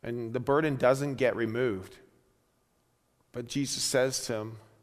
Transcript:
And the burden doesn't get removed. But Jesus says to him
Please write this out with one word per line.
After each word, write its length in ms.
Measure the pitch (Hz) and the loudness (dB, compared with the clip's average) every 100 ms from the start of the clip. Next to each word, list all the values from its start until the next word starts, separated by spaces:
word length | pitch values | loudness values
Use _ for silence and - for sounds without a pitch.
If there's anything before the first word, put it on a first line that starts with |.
And 300 | - 120 113 | -6 -6 -6
the 80 | 127 | -6
burden 340 | 131 139 160 | 2 2 2
doesn't 400 | 131 123 135 143 | 4 4 4 0
get 220 | 127 127 104 | 0 0 2
removed. 600 | 113 113 127 95 92 - - _ _ _ _ _ _ _ _ _ _ _ _ | 0 0 0 -2 -8 -18 -20 _ _ _ _ _ _ _ _ _ _ _ _
But 160 | 120 120 | -12 -6
Jesus 380 | 143 135 - | -4 -2 -2
says 420 | - 131 131 123 - | 0 2 2 0 -4
to 80 | |
him 220 | 113 107 113 - _ | -6 -6 -12 -20 _